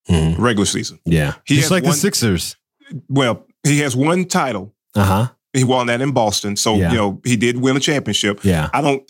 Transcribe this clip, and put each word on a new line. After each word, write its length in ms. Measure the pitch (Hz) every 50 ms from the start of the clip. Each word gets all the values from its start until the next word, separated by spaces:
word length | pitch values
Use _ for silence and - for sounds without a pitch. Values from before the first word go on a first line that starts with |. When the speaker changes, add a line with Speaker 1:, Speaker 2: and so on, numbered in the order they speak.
| _ -
Speaker 1:
Mm-hmm. 320 | 90 80 80 80 82 87
Speaker 2:
Regular 240 | 107 120 113 101 98
season. 340 | 87 - - - - 82 - -
Speaker 1:
Yeah. 300 | - 82 80 73 71 76 - -
Speaker 2:
He 100 | - 139
Speaker 1:
Just 100 | 139 143
Speaker 2:
has 60 | 156
Speaker 1:
like 120 | 185 185 127
Speaker 2:
one 80 | 170
Speaker 1:
the 60 | 156
Sixers. 600 | 151 - 202 - - 123 110 92 85 - - - _ _ _ _ _ 285 277 170 131 -
Speaker 2:
Well, 380 | - 135 139 131 120 110 - - _ _ _ -
he 160 | 147 147 147
has 160 | 147 139 120
one 300 | 127 139 156 170 185 180
title. 480 | 180 - 185 151 131 110 98 95 107 _ _ _ _ -
Speaker 1:
Uh-huh. 320 | 104 101 95 92 101 117 123 - _ _ _ -
Speaker 2:
He 100 | 131 127
won 240 | 120 131 127 123
that 140 | 120 120 120
in 100 | 135 143
Boston. 440 | 131 123 113 104 98 - - 101 101
So, 180 | - - 117 110
Speaker 1:
Yeah. 160 | 98 92 85
Speaker 2:
you 60 | 85
know, 240 | 113 104 101 92 - -
he 120 | 123 123
did 200 | 107 120 120 120 123
win 160 | 123 131 131
a 20 | 139
championship. 640 | 135 160 151 135 127 110 101 - - 104 98 - -
Speaker 1:
Yeah. 260 | 98 87 80 78 87 -
Speaker 2:
I 80 | 127
don't, 220 | 156 143 139 135 -